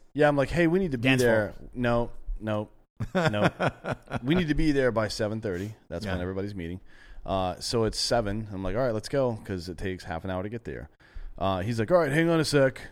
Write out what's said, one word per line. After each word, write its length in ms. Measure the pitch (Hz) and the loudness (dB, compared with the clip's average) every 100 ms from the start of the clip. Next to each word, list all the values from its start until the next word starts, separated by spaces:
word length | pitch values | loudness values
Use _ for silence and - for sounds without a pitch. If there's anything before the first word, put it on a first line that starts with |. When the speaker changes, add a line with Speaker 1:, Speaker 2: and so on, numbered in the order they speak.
| - | -10
Speaker 1:
Yeah, 120 | 139 147 | 2 4
I'm 100 | 143 | 4
like, 120 | 131 | 2
"Hey, 180 | 156 165 | 2 2
we 120 | 185 | 2
need 140 | 185 | 0
to 60 | 127 | 0
be 100 | 131 | 2
Speaker 2:
Dan's 120 | 131 | 4
Speaker 1:
there." 300 | 123 110 101 - | 4 4 2 -6
Speaker 2:
fault. 120 | - | -12
Speaker 1:
No, 360 | 127 120 120 117 - - - | -2 0 0 0 -6 -6 -4
no, 280 | 107 107 107 - _ - 107 | -2 -4 -4 -12 _ -10 -4
no. 340 | 190 160 208 190 - 180 - | 0 2 2 2 2 -2 -2
Speaker 3:
<laughs> 380 | 156 - - 147 | -8 -10 -8 -6
Speaker 1:
We 100 | 123 | 0
need 140 | 175 160 | 2 2
to 60 | |
be 180 | 143 156 | 2 4
there 180 | 139 127 | 4 4
by 180 | 110 104 | 2 0
seven 320 | - 107 110 | 0 -2 -2
thirty. 320 | 107 87 104 110 - | -4 -4 -6 -10 -10
That's 160 | 85 101 | -8 -4
when 100 | 92 | -4
Speaker 3:
Yeah. 60 | |
Speaker 1:
everybody's 320 | 90 95 101 | -2 -4 -6
meeting. 260 | 98 82 92 - - - - - | -6 -8 -10 -12 -20 -18 -10 -2
Uh, 300 | 95 92 - | 0 0 -4
so 260 | - 120 | -2 0
it's 140 | 110 - | 0 0
seven. 500 | - 120 104 107 107 | 0 2 0 -4 -6
I'm 100 | 95 | -6
like, 140 | 95 101 | -2 0
"All 60 | |
right, 120 | 131 | 0
let's 140 | 107 - | -2 -2
go," 300 | 143 127 107 | 0 0 -2
'cause 240 | - 95 87 | -6 -6 -6
it 80 | 82 | -6
takes 260 | 101 90 | -6 -6
half 200 | - 82 | -6 -4
an 60 | 95 | -2
hour 120 | 92 | -2
to 60 | 101 | -4
get 160 | 113 | -6
there. 240 | - 62 - _ - - - - | -8 -10 -10 _ -14 -10 -10 0
Uh, 240 | 95 92 | 2 2
he's 180 | 98 113 | 0 0
like, 120 | 107 | 4
"All 80 | 175 | 4
right, 120 | 151 | 4
hang 160 | 147 165 | 4 4
on 80 | 165 | 4
a 40 | |
sec. 360 | 151 147 131 - - | 4 4 4 2 -12